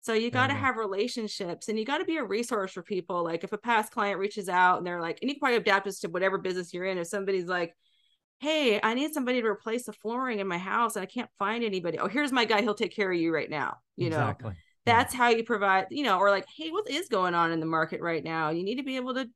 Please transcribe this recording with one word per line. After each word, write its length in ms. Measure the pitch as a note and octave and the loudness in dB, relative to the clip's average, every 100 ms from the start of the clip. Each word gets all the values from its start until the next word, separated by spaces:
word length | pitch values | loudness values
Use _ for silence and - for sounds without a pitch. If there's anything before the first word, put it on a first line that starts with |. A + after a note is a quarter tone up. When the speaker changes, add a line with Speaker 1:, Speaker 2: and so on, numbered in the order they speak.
Speaker 1:
So 120 | - | 0
you 180 | A3 A#3 | 0 2
gotta 220 | B3 C4 | 2 2
Speaker 2:
Yeah. 60 | C#4 | 2
Speaker 1:
have 180 | C#4 A3+ | 0 0
relationships 920 | G#3+ G3 A#3+ A#3+ G#3+ - F3+ E3+ - | -2 -2 -2 -2 -6 -6 -6 -6 -4
and 80 | A3 | -4
you 60 | A3 | -2
gotta 200 | D4 F#4+ | -2 0
be 120 | D#4+ | -2
a 60 | |
resource 500 | A#3 G3+ A#3 A3+ F#3+ | -2 -2 -2 -2 -4
for 80 | - | -8
people. 400 | E3+ F#3+ F3 F3 | -6 -6 -2 -2
Like 200 | E3+ E3 | -2 -4
if 100 | F3+ | -6
a 40 | G3+ | -6
past 340 | A#3+ A3+ G#3+ | 0 0 0
client 280 | - G3+ F#3 | -2 -2 0
reaches 300 | G3 G#3 F#3 | -4 -4 0
out 280 | F3+ F3+ F3+ | 6 6 6
and 80 | F3 | 0
they're 140 | F3 | -4
like, 180 | E3 - | -4 -4
and 80 | B3 | -6
you 60 | C#4+ | 0
can 40 | |
probably 160 | C#4 A#3+ | 2 2
adapt 280 | G#3+ G3 G3 | 4 2 2
this 140 | G3 | -6
to 80 | F3+ | -4
whatever 280 | F3 F#3+ F#3+ | 0 2 2
business 360 | F#3 F3+ F3+ | -2 -4 -6
you're 120 | F3 F#3 | -6 -4
in. 120 | F#3 | -4
If 100 | E3+ | -4
somebody's 380 | G#3 G3 F#3+ F3 | -4 -2 -2 0
like, 280 | F3+ E3+ _ _ _ _ _ _ _ | -2 -2 _ _ _ _ _ _ _
"Hey, 400 | C#4+ D#4 C4+ G#3 | 0 2 4 2
I 120 | A3 | 2
need 200 | A#3+ D4+ | 0 -2
somebody 280 | D4+ B3 B3+ | -2 0 2
to 60 | A3+ | 2
replace 380 | G3+ - A#3 A#3 | -2 -2 -4 -6
the 80 | |
flooring 460 | - G#3+ A#3+ C4 G#3+ | -10 -6 -4 -2 -2
in 80 | F#3+ | -2
my 100 | F3 | -4
house 380 | F#3+ G#3 A#3 G#3+ | -2 0 0 -2
and 80 | |
I 20 | F#3 | -6
can't 220 | B3 A#3 _ | -6 -8 _
find 260 | G3+ A3+ | -2 0
anybody." 360 | A#3 F#3+ E3+ D#3+ | -2 -2 -4 -2
"Oh, 80 | - | -2
here's 240 | A3+ D4 | 0 0
my 140 | B3+ A#3 | 2 4
guy. 160 | G#3+ | 4
He'll 120 | G#3+ G#3 | 2 0
take 200 | G#3 - | -2 -2
care 160 | F#3+ | 0
of 60 | F3 | 2
you 140 | E3 | 2
right 160 | D#3+ - | 0 -2
now." 280 | D3+ B2+ - _ - | -4 -4 -6 _ -4
You 120 | E3 | -2
know, 80 | D#3 | 0
Speaker 2:
Exactly. 360 | A2 G2+ A2 | 0 -2 -8
Yeah. 400 | F#2 _ _ - A#3 | -10 _ _ 4 4
Speaker 1:
that's 180 | - | 4
how 140 | B3+ A#3+ | 2 4
you 140 | A3+ | 4
provide, 440 | A3+ A3 G3+ F#3+ F#3+ | 2 0 4 4 2
you 120 | C#4+ | -2
know, 140 | C4+ F#3 | 2 4
or 100 | G3+ | 4
like, 140 | G3 - - | 4 -2 -12
"Hey, 140 | D#4+ | -6
what 180 | F4 G#4+ | -6 -4
is 200 | C#4 F4+ | -4 -2
going 260 | G#3 F3+ F3 | 0 2 2
on 160 | E3 | 2
in 80 | E3 | 2
the 60 | D#3+ | 0
market 340 | D#3+ D#3+ E3+ | 0 0 -2
right 220 | E3+ E3 | -2 -2
now?" 260 | C#3+ D#3+ D#3 | -2 -2 0
You 120 | E3+ | -2
need 140 | F#3+ B3+ | -2 -4
to 60 | |
be 120 | C4+ C4 | -4 -6
able 180 | B3+ B3+ | -4 -4
to 140 | B3 | -6